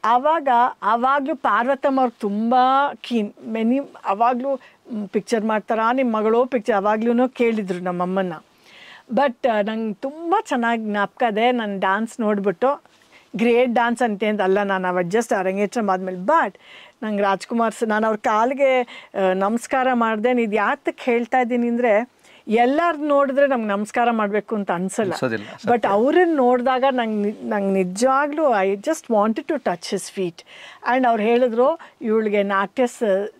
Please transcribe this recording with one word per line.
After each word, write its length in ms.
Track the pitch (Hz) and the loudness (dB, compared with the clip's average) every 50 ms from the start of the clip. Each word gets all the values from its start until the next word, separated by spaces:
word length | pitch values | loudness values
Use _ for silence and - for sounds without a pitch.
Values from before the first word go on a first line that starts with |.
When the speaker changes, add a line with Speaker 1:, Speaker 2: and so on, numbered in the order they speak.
| - | 2
Speaker 1:
ಅವಾಗ, 440 | 214 233 247 269 302 320 330 285 269 247 233 240 254 - _ | 2 2 2 4 2 0 2 2 2 4 4 4 2 0 _
ಅವಾಗ್ಲೂ 520 | - 196 226 233 240 262 277 294 269 269 320 | 0 0 0 2 2 2 0 0 0 -2 -6
ಪಾರ್ವತಮ್ಮ 680 | 254 - 247 202 214 240 254 277 262 - 285 269 269 | -2 -2 0 0 0 2 0 -2 0 0 0 2 2
ಅವ್ರಿಗೆ 200 | 262 240 - _ | 0 0 -2 _
ತುಂಬಾ 720 | - 202 202 208 226 233 254 254 254 262 269 269 285 285 - - | -6 -4 -4 -2 0 2 4 4 4 4 4 2 2 0 -4 -8
ಕೀನ್. 320 | - - 240 226 208 208 - - - 247 | -10 -4 -2 -2 -2 -4 -8 -14 -12 -8
Many, 340 | 220 226 226 226 254 277 277 - - - - | -4 -2 0 2 2 0 -2 -6 -14 -10 -4
ಅವಾಗ್ಲೂ, 560 | 226 233 208 233 240 262 240 254 277 277 254 - - _ _ _ - | -4 0 2 2 0 0 0 -2 -4 -6 -6 -8 -18 _ _ _ -12
"ಮ್, 160 | 247 214 208 185 | -10 -10 -10 -4
ಪಿಕ್ಚರ್ 360 | - 220 180 - 240 226 202 | -4 -6 -2 -2 -2 -2 0
ಮಾಡ್ತಾರಾ 480 | 220 220 214 208 - 233 220 226 226 | 0 -2 -2 -2 -2 -2 0 2 0
ನಿಮ್ 200 | 247 262 269 240 | 2 2 0 0
ಮಗಳು 340 | 220 214 208 220 226 233 254 | 0 0 0 2 2 2 2
ಪಿಕ್ಚರ್?" 300 | 247 277 247 208 - 220 | 0 -2 -4 0 0 0
ಅವಾಗ್ಲೂನು 520 | 196 190 208 214 220 220 233 233 233 254 254 | 0 2 0 0 2 0 0 2 2 2 0
ಕೇಳಿದ್ರು 500 | _ - 240 233 226 214 202 180 180 175 | _ 0 0 2 2 0 -2 -4 -4 -4
ನಮ್ಮಮ್ಮನ್ನ. 540 | 180 185 180 175 180 180 185 196 190 180 170 156 - _ _ _ _ - - - - - - - _ - 233 | -4 -6 -4 -2 -2 -2 0 -2 -2 -2 -6 -10 -16 _ _ _ _ -20 -20 -20 -20 -20 -20 -20 _ -4 0
But, 340 | 220 277 277 247 _ - 254 | 0 0 0 0 _ -2 0
ಆ, 140 | 220 208 | 0 0
ನಂಗೆ 320 | 202 214 220 220 226 220 202 | 0 -2 -2 -4 -4 -6 -6
ತುಂಬಾ 460 | _ - 269 294 320 339 339 359 440 | _ -8 -10 -10 -8 -4 -2 -2 -2
ಚೆನ್ನಾಗ್ 400 | 440 - 294 247 233 233 233 226 | 0 -2 -2 -2 0 0 -2 -2
ಜ್ಞಾಪಕ 420 | 220 214 208 208 202 196 _ - 254 233 | -4 -4 -2 -2 -2 -2 _ -2 -2 -2
ಇದೆ. 200 | 208 208 226 247 | 0 2 2 2
ನನ್ 280 | 254 240 220 208 202 190 | 2 0 -2 -4 -4 -2
ಡ್ಯಾನ್ಸ್ 400 | 202 190 190 208 226 233 - - | 0 0 0 0 -2 -6 -6 -4
ನೋಡ್ಬಿಟ್ಟು, 640 | 226 208 214 202 190 202 185 _ 240 262 285 - _ - _ _ _ _ _ - _ _ - | -2 0 0 0 0 -2 -2 _ 0 0 0 -2 _ -20 _ _ _ _ _ -20 _ _ -4
ಗ್ರೇಟ್ 340 | 196 226 240 233 240 254 254 | 0 2 2 4 4 2 2
ಡ್ಯಾನ್ಸ್ 320 | 226 240 233 240 240 - | 2 0 0 0 0 0
ಅಂತ 200 | 254 233 208 196 | 0 -2 -2 -2
ಏನ್ 180 | 226 214 214 202 | -2 -2 0 0
ಅಲ್ಲ, 220 | 190 185 190 202 | 2 2 2 2
ನಾನು 260 | 202 196 196 190 185 185 | 2 0 -2 -2 0 -2
ಅವಾಗ 160 | 180 180 180 | 0 0 -2
just 300 | 170 185 233 233 - 247 | 0 0 -2 0 0 -2
ಅರಂಗೇಟ್ರಂ 560 | 196 185 190 190 196 208 196 - 240 220 196 | -2 0 -2 -2 -2 -4 -2 -2 -2 0 0
ಆದ್ಮೇಲೆ. 280 | 185 185 185 185 185 180 | -2 -2 -2 -6 -8 -4
But 360 | 180 233 311 339 277 208 - - - - - - - - _ _ | 0 2 2 2 2 0 -6 -12 -20 -20 -20 -20 -20 -20 _ _
ನಂಗೆ 200 | - 214 214 202 | -6 -4 -2 0
ರಾಜ್ಕುಮಾರ್ 520 | 202 196 196 190 - - 233 233 226 220 - | 0 0 0 -2 -4 -4 -2 0 0 0 0
ಸರ್, 140 | - 240 220 | -2 -2 0
ನಾನು 180 | 214 214 220 | 0 0 2
ಅವ್ರ 100 | 220 220 | 0 -2
ಕಾಲಿಗೆ, 840 | 220 - 247 214 214 226 254 277 254 285 269 262 254 240 - - - - - - | 0 -2 0 2 2 2 0 2 2 2 2 2 2 0 -2 -8 -20 -20 -10 -4
ಆ, 40 | - 190 185 185 | 0 0 0 2
ನಮಸ್ಕಾರ 540 | 190 196 202 226 233 - - - 262 254 262 | 2 0 0 0 -2 -4 -2 -2 0 2 2
ಮಾಡ್ದೆ. 500 | 254 240 226 226 220 214 208 247 254 240 | 2 2 0 0 0 0 0 0 0 0
ಇದ್ 120 | 233 214 202 | 0 0 0
ಯಾತಕ್ 460 | 220 202 220 277 - _ - 254 - | 0 0 0 -2 -2 _ -8 -8 -4
ಹೇಳ್ತಾ 400 | - - 240 233 240 - - 254 | -2 0 0 0 0 0 0 0
ಇದ್ದೀನಿ 280 | 254 226 247 240 240 240 | 0 0 0 0 0 0
ಅಂದ್ರೆ, 420 | 233 233 240 240 202 208 247 - _ _ _ - - - _ - | 0 0 2 2 2 2 0 -2 _ _ _ -20 -20 -20 _ -2
ಎಲ್ಲಾರ್ 500 | 214 233 240 247 277 311 339 349 330 294 | 2 2 4 4 2 2 2 0 -2 -2
ನೋಡಿದ್ರೆ 480 | 294 302 285 277 277 269 262 269 285 | -2 0 2 2 2 2 2 2 2
ನಮ್ಗೆ 200 | 277 269 240 220 | 2 2 0 0
ನಮಸ್ಕಾರ 440 | 214 202 202 214 208 - 254 240 240 | -2 -2 -2 -4 -4 0 0 2 2
ಮಾಡ್ಬೇಕು 460 | 233 220 214 202 202 208 196 - 226 | 2 0 0 0 -2 -2 -2 -2 -6
ಅಂತ 140 | 208 202 185 | -6 -2 -2
ಅನ್ಸಲ್ಲ. 400 | 185 175 185 190 - - 220 185 | -2 -2 -2 -4 -2 -2 -2 -2
Speaker 2:
ಅನ್ಸೋದಿಲ್ಲ, 340 | 160 - 135 127 113 107 - | -2 -4 -4 -4 -4 -4 -8
ಸತ್ಯ. 260 | - - - - - | -12 -18 -8 -2 0
Speaker 1:
But 160 | 233 233 - | 0 0 2
ಅವ್ರನ್ನ 500 | 220 196 202 233 277 311 349 370 339 320 | 0 2 2 2 2 4 4 4 4 2
ನೋಡ್ದಾಗ 480 | 285 247 247 254 247 240 262 262 254 254 277 | 2 2 2 2 2 2 0 0 2 2 2
ನಂಗ್ 360 | 254 254 233 220 214 208 202 | 2 0 -2 -2 -2 -2 -2
ನಿ-, 100 | 202 214 - | -4 -4 -6
ನಂಗ್ 300 | 254 233 220 208 196 196 | -6 -4 -4 -2 0 0
ನಿಜವಾಗ್ಲೂ 800 | 196 190 190 180 180 196 240 262 262 269 294 294 294 302 320 277 | 0 0 0 -2 -2 0 0 2 2 2 0 0 -2 0 2 2
I 240 | 233 202 190 196 196 | 2 2 2 0 -2
just 260 | 202 - 294 320 - | -2 -2 -4 -4 -4
wanted 340 | - - 226 208 202 220 220 | -4 -2 0 2 2 2 0
to 100 | 311 285 | -4 -4
touch 480 | - 330 269 - 214 175 170 - - 220 | -4 -6 -4 -2 -4 -4 -4 -6 -6 -6
his 240 | 185 - - - 196 | -6 -6 -8 -6 -6
feet. 260 | 190 175 170 - - - - - - - - - - - 240 | -6 -6 -6 -10 -20 -20 -20 -20 -20 -20 -20 -10 -4 -2 0
And 100 | 262 254 | 2 2
ಅವ್ರು 160 | 240 233 214 | 2 2 2
ಹೇಳಿದ್ರು, 560 | 208 226 240 240 254 247 220 226 254 285 330 330 - - _ _ | 0 2 2 2 2 0 2 2 2 2 2 -2 -8 -20 _ _
"ಇವ್ಳಿಗೆ 400 | - 226 214 226 220 214 202 208 | -4 0 0 0 0 2 0 0
ನಾಟ್ಯ 440 | 202 196 202 196 202 190 _ - 254 | 0 0 0 0 -2 -2 _ -2 -2
ಸ-, 460 | 240 - - 240 208 190 190 202 214 - _ | -2 0 -4 0 0 0 0 -2 -4 -10 _